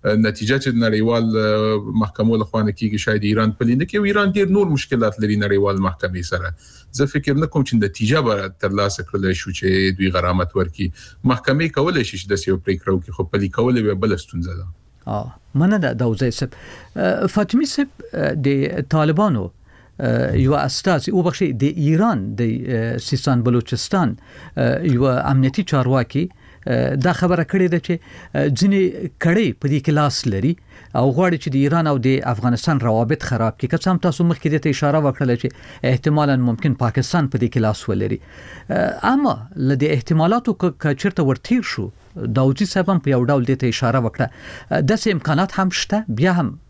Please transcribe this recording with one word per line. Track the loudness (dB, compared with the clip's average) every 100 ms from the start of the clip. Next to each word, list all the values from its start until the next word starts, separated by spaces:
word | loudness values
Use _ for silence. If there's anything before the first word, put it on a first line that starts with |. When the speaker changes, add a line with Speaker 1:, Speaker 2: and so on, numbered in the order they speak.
| 0
Speaker 1:
نتیجه | 2 2 0 -2 0
چې | 0
د |
نړیوال، | 0 2 2 2 2 0 0
اه، | 0 0 0 -2 -2
محکمو | -2 -2 0 2 2
له |
خوا | 0 -2
نه | -2
کیږي، | -2 -2 -2
شاید | -2 0
ایران | 0 2 0
پلي | 0 0
نه | 2
کوي. | 0 0 0
ایران | 2 2
ډیر | 2 2
نور | 2 2
مشکلات | 0 0 0 0 0
لري | 0 0
نړیوال | 2 2 2 2
محکمې | -2 -2 -6 -4
سره. | -4 -6 -6 -10 -16 -20 -16
زه | -2 -2
فکر | 0 -2
نه | 0 0
کوم | 0
چې | 0
نتیجه | 0 0 -2 0 2
به | 2 -2 -4
ترلاسه | -4 -4 0 -2 -4
کړلی | -6 -2 -2
شو | -2 -4
چې | -4 0 2 2 2
دوی | 0
غرامت | 2 0 0 0 0
ورکړي. | -2 -2 -6 -6 -20 -2
محکمې | 0 0 0 0 0
کولای | 0 0 0
شي | -2 -6
چې | -4
داسې | -2 0
یو | -2
پرېکړه | -2 -4 0
وکړي، | -2 -2
خو | -8
پلي | -4 -2 -2
کول | 0 2 2
یې | 0
بله | 0 0 -2
ستونزه | -4 -8 -6
ده. | -8 -12 -16 -20 _ -8
Speaker 2:
آه، | -6 -6 -14 -6
مننه | 0 2 2 0
داوزی | 0 0 0 -2
صاحب. | -2 -6 -8 -20 -20 -14 -2
اه، | 0 0 0
فاطمي | 0 0 0 0
صاحب، | -2 -4 -4 -12
اه، | -4 -2
د | 0 0 2 0 -2
طالبانو، | -2 2 2 2 2 0 -4 -10 -20 -20 -20 -6
اه، | -2 0 2 2
یو | 2
استازي، | 2 0 -2 0 0 0
وبخښئ، | 0 0 0 -2
د | 0
ایران | -2 0 2 2 2 0 -4
د، | -2
اه، | -2 -2 -2 -2 -2 -4
سیستان | -4 -2 0 2
بلوچستان، | 2 0 0 -6 -2 0 0 -2 -14 -20 -12 -2
اه، | 0 0
یو | 0 2 2
امنیتي | 2 2 2 2 0
چارواکي، | -2 0 2 0 0 -2 -4 -8 -20 -12 -4
اه، | 0 0
دا | 0 0
خبره | 0 2 2 0
کړې | 2 2
ده | 0
چې، | -2
اه، | -6 -6 -20 -6 -2 0
ځینې | 2 4 4 2 0 -10 -2
کړۍ | 0 2 0 -2
په | -2
دې | 0
کې | 2
لاس | 2 2 0 -2
لري | 0 0 -2 -8 -20 -6
او | 0 2
غواړي | 4 2
چې | 0 -2
د |
ایران | 0 2 2 2
او | 2
د | 2 0
افغانستان | 0 0 0 0 0 0
روابط | 2 2 2 -2
خراب | -2 0 -2 -2
کړي. | -4
که | -2
څه | 0
هم | 2
تاسو | 0 2
مخکې | 0 0 0
دې | 0
ته | 0
اشاره | 0 2 2
وکړله | 0 0 0 0
چې | -2 -8 -20 -4
احتمالاً | -2 0 2 2 2 2
ممکن | 2 0 -2
پاکستان | 0 0 0 0 0 0
په | 0
دې | 0
کې | 0
لاس | 0 -2 -4
ولري. | -2 -2 -4 -8 -20 -20 -20 -6
اه، | -2 -2 0
اما | 0 2 0 -2 -8 -4
له | 0 0
دې |
احتمالاتو | 0 0 0 2 2 2 0
که، | -2 -2 -2
که | -2
چېرته | 0 -2 0
ورتیر | 0 0 0 -2
شو، | -2 -6 -8 -10 -20 -10
داودي | -4 2 2 2
صاحب | 0 0 2
هم | 0
په | 2
یو | 0
ډول | 2 2
دې | 2 0
ته | 0
اشاره | 0 0 2
وکړه. | 0 -2 -6 -6 -18 -18 -4
اه، | -2
داسې | 2 0 0
امکانات | -2 0 0 0 0
هم | -2
شته، | -2 -2 -4 -2
بیا | 0 2
هم | 2 0 -6 -18